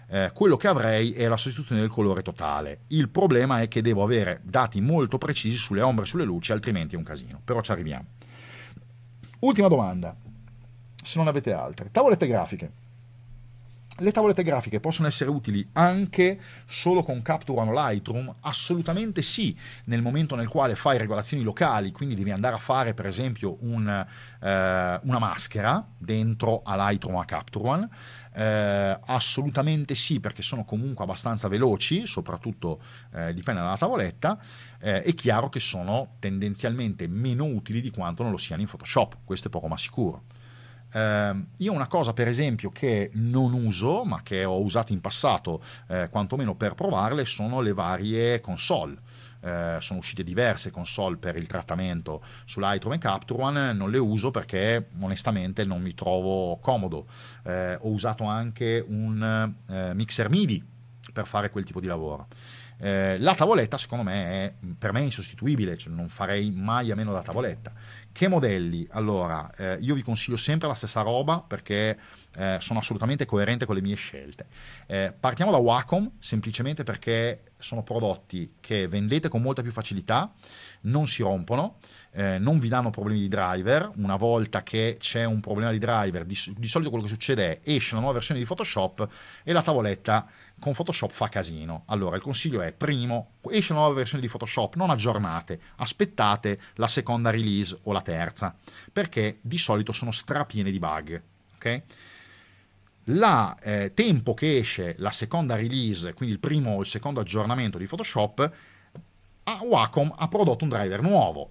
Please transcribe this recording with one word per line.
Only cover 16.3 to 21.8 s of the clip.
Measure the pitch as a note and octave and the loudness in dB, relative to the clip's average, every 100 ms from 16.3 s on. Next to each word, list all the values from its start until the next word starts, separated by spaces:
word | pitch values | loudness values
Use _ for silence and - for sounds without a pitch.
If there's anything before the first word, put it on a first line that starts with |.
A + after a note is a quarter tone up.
| G3 - - - | 2 -8 -20 -8
solo | - F3 F#3 | 0 4 4
con | E3 B2 | 2 -2
Capture | A#2 D#3+ - B2 | -2 -2 0 0
One | A2 | 2
o | |
Lightroom? | B2+ C#3 G#2 - A2+ C3 - | 2 2 0 -2 -4 -6 -8
Assolutamente | D3 - - F3 E3 F3+ A3+ F#3 | -6 -4 0 0 0 0 -2 0
sì, | - - E3 - - - | 2 2 2 -2 -10 -10
nel | - A#2 | -2 0
momento | A#2+ C#3+ D3+ B2+ | 2 2 0 0
nel | A2+ | 0
quale | - - G#2 | 2 2 4
fai | D3 B2+ | 4 4
regolazioni | G#2+ G#2 G#2 D3 | 2 -2 -2 -2
locali, | A2 - E3 A2 | -2 2 2 2